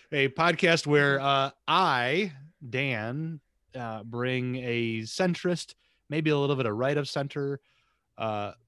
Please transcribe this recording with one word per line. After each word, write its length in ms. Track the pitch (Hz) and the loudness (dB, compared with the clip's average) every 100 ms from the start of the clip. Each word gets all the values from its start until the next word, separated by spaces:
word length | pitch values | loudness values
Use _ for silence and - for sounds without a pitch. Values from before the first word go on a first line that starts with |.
| _ | _
a 160 | 147 135 | 0 0
podcast 580 | 143 170 165 180 165 147 | 2 2 4 4 4 4
where, 340 | 147 143 139 | 4 6 4
uh, 300 | 139 139 135 - - | 2 2 0 -4 0
I, 640 | 165 180 131 120 160 208 135 147 _ 127 | 4 4 2 2 0 -2 -6 -20 _ -6
Dan, 680 | 127 139 117 110 135 160 156 - _ _ | -4 -2 -2 -4 -6 -6 -10 -16 _ _
uh, 300 | 131 117 110 | -12 -10 -10
bring 540 | 113 120 123 127 127 127 | -8 -4 -2 -2 -2 -4
a 420 | 123 120 117 113 | -2 -2 -2 -4
centrist, 720 | 110 - 185 170 180 175 - - _ _ - | -6 0 0 0 -2 -2 -6 -18 _ _ -8
maybe 220 | 147 156 | -2 2
a 60 | 147 | 2
little 200 | 139 139 | 2 2
bit 80 | 117 | 0
of 100 | 107 | 0
right 220 | 131 147 | 0 0
of 100 | 139 | -2
center, 540 | 147 139 147 139 139 _ _ _ _ _ - | -4 -6 -6 -6 -6 _ _ _ _ _ -8
uh, 340 | 113 107 104 - | -6 -4 -6 -10